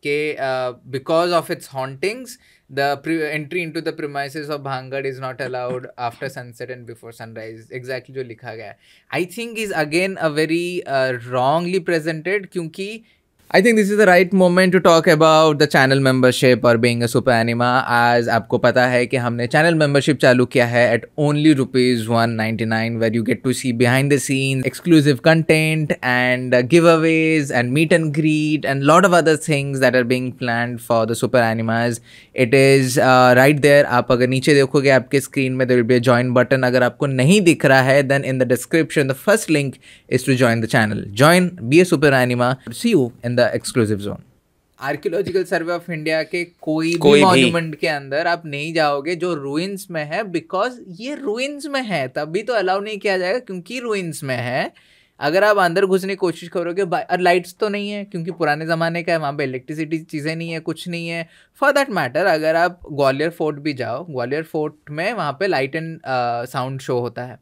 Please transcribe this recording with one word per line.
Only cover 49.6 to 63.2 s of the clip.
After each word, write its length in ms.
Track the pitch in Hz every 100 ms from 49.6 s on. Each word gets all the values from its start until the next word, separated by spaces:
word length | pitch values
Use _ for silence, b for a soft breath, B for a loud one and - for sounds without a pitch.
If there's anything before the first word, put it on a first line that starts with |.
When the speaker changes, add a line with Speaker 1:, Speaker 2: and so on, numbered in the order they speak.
| 190 196 -
Speaker 1:
में 140 | 165
है, 180 | 147 170
because 500 | 220 165 156 185 233 240 196
ये 260 | 175 240
रूइंस 520 | 294 277 220 269 294 285
में 160 | 277
है, 260 | 247 170 131
तभी 340 | 151 151 175
तो 100 | 220
अलाउ 280 | 233 185 190
नहीं 180 | 208 208
किया 200 | 208 185
जाएगा 200 | 180 247
क्योंकि 400 | 247 185 170 247
रूइंस 420 | 240 208 175 143
में 120 | 143 123
है। 360 | 123 131 202 _ b b b _
अगर 240 | 147 175
आप 140 | 208 202
अंदर 280 | 180 165 196
घुसने 220 | 185 185
की 80 | 196
कोशिश 320 | 185 165 175
करोगे, 360 | 196 170 175
बा-, 260 | 190 160 -
और 100 | 180
लाइट्स 360 | 180 180 175 -
तो 80 | 214
नहीं 220 | 202 202
है 140 | 208
क्योंकि 260 | 202 180 165
पुराने 360 | 170 156 147 160
ज़माने 360 | 165 165 165
का 100 | 170
है, 60 | 170
वहाँ 140 | 147
पे 120 | 143
इलेक्ट्रिसिटी 540 | 139 127 123 156 156 160
चीज़ें 380 | 160 156 147 160
नहीं 140 | 165
है, 100 | 160
कुछ 280 | 160 160 175
नहीं 200 | 170 170
है। 200 | 170 165 b b _
For 100 | 269
that 160 | 285 277
matter, 260 | 190 135 139
अगर 400 | 196 160 156 165
आप 240 | 175 180 -
ग्वालियर 380 | 143 139 135